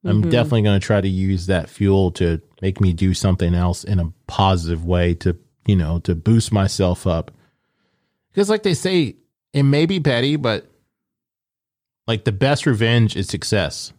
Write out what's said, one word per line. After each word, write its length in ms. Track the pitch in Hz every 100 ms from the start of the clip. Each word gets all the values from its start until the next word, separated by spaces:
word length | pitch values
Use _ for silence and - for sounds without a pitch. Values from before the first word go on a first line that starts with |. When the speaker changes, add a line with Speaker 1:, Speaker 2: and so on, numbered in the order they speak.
Speaker 1:
I'm 180 | - 104
Speaker 2:
Mm-hmm. 80 | 104
Speaker 1:
definitely 300 | 120 135 117
gonna 160 | 104 98
try 220 | - 107
to 60 | 98
use 380 | 92 95 95 87
that 240 | 92 78
fuel 400 | - 101 98 92
to 280 | - 87 82 _ _
make 180 | 95 95
me 120 | 95
do 200 | 85 95
something 400 | 90 98 90 87
else 300 | 87 87 87
in 160 | - 98
a 120 | 82 - -
positive 580 | - 98 92 82 82 85
way 280 | 90 87 85
to, 220 | 95 85 _ _ -
you 80 | 98
know, 240 | 78 85
to 160 | - 85
boost 360 | 107 113 -
myself 540 | 107 95 - 92 87 95
up. 240 | 82 - _ _ _ _ _ _ _ _ _ _
'Cause 160 | - 202
like 140 | 214
they 100 | 208
say, 440 | 175 180 185 131 - _ _ _
it 100 | 143
may 220 | 139 143 165
be 140 | 190
petty, 360 | 147 120 135 151
but, 300 | 127 104 - _ _ _ _ _ _ _ _ _ _ _ _ _ -
like, 160 | 113
the 80 | 117
best 340 | 101 135 139 -
revenge 480 | 110 113 120 110 -
is 120 | 95
success. 680 | 92 - 107 80 - -